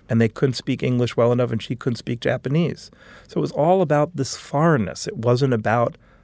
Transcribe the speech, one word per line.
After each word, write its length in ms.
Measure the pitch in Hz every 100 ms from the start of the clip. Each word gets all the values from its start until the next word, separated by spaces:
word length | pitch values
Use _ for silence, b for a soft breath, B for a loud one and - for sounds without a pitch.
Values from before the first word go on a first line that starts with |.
| -
And 120 | 117
they 80 | 113
couldn't 260 | - 135
speak 280 | 120 - 127
English 340 | 127 123 120 -
well 160 | 120
enough, 180 | 123 120
and 120 | 113
she 120 | -
couldn't 220 | 123 127 117
speak 240 | - 120
Japanese. 720 | 127 127 131 156 165 - - B B B B
So 100 | 165
it 20 |
was 120 | 143
all 300 | - 160 190
about 320 | 156 147 151
this 220 | 139 131 -
foreignness. 680 | - 143 165 139 92 - -
It 100 | -
wasn't 360 | 120 123 139
about 420 | 113 107 120 117 - b b